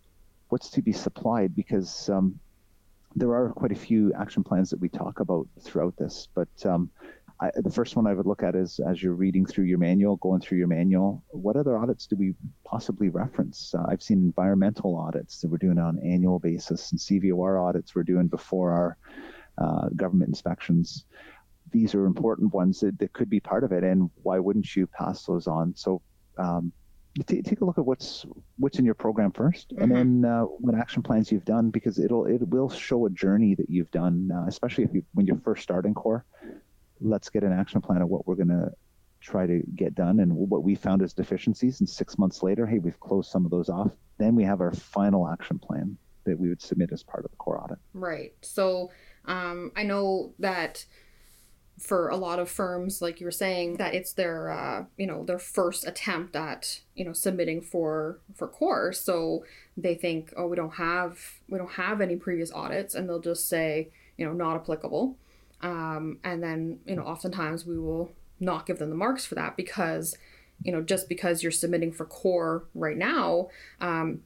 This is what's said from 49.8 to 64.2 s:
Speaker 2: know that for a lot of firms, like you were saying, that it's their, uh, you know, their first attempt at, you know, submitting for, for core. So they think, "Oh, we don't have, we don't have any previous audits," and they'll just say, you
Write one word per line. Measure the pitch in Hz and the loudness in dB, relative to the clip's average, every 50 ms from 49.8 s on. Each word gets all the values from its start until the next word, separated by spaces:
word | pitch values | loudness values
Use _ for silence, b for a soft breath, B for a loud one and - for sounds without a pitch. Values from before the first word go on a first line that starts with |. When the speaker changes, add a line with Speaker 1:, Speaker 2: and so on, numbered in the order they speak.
| 214 | -4
Speaker 2:
know | 202 196 202 196 190 190 180 - - - - | -2 -2 0 0 0 -2 -2 -4 -8 -8 -6
that | 196 190 185 175 160 - - - - b b b b b b b b b b b b b b b b _ _ - | -4 -4 -2 -2 -4 -6 -8 -12 -18 b b b b b b b b b b b b b b b b _ _ -12
for | - - 196 180 170 - | -6 -2 0 0 0 0
a | 165 | -2
lot | 190 185 170 175 180 | -2 -2 -2 -2 -4
of | 175 175 | -4 -4
firms, | - - 190 180 180 180 180 190 190 - | -4 -4 -4 -4 -4 -4 -6 -6 -6 -4
like | 175 170 170 - | -6 -6 -6 -6
you | 175 | -8
were | 175 | -8
saying, | 170 - 196 190 185 175 175 170 170 | -6 -4 -2 -2 -2 -2 -4 -4 -4
that | 196 190 170 - | -4 -4 -4 -4
it's | 185 185 - - | -4 -6 -6 -4
their, | 190 180 170 165 160 160 160 | -2 -2 -2 -4 -6 -6 -6
uh, | 160 - 139 135 - - 196 - _ | -6 -6 -6 -6 -6 -8 -10 -10 _
you | - 190 | -6 -6
know, | 185 156 160 170 | -6 -6 -6 -6
their | 180 180 180 | -6 -6 -6
first | - - - 202 180 175 180 - - | -8 -6 -2 0 0 0 -2 -4 -8
attempt | 165 - - - 208 180 160 180 - - | -10 -10 -8 -6 -4 -4 -4 -6 -6 -8
at, | 147 160 147 - - - - - - _ _ - | -8 -6 -8 -8 -8 -8 -10 -10 -12 _ _ -12
you | - 180 | -10 -10
know, | 170 165 | -8 -6
submitting | - - 190 185 175 170 165 160 170 | -4 -4 -2 -2 -2 -2 -2 -4 -6
for, | 170 - - 170 160 156 156 156 156 160 - - _ - - | -6 -6 -4 -2 -2 0 -2 -2 -4 -6 -8 -12 _ -18 -12
for | - 175 | -12 -12
core. | - - - 302 381 - - 110 180 190 | -8 -4 -2 0 0 0 0 -2 -2 -4
So | - - 202 180 165 165 160 165 165 B B B B B B B | -4 -4 -2 -2 -2 -2 -2 -4 -4 B B B B B B B
they | 185 185 180 170 | -4 -2 -2 -2
think, | 165 180 170 165 160 160 - - | -2 -2 -4 -4 -4 -8 -10 -8
"Oh, | - 175 | -6 -6
we | 170 175 | -4 -4
don't | 180 160 160 - | -4 -6 -6 -6
have, | 180 165 170 175 180 180 170 175 - - - - - _ - | -4 -4 -2 -2 -2 -4 -4 -8 -12 -18 -20 -20 -20 _ -8
we | 196 | -8
don't | 185 180 185 | -8 -8 -8
have | - 190 180 202 214 202 | -8 -6 -4 -2 -2 0
any | 190 180 175 | -2 -2 -2
previous | 175 - 190 175 165 165 165 | -4 -4 -4 -4 -4 -4 -6
audits," | - - - - - 190 196 - - | -8 -8 -6 -6 -4 -6 -6 -6 -6
and | - 185 180 | -6 -6 -6
they'll | 170 165 | -6 -4
just | 170 170 170 - - - | -4 -4 -4 -4 -4 -2
say, | 175 160 160 156 151 160 156 - b b b b b | -2 0 0 0 -2 -4 -6 -8 b b b b b
you | b | b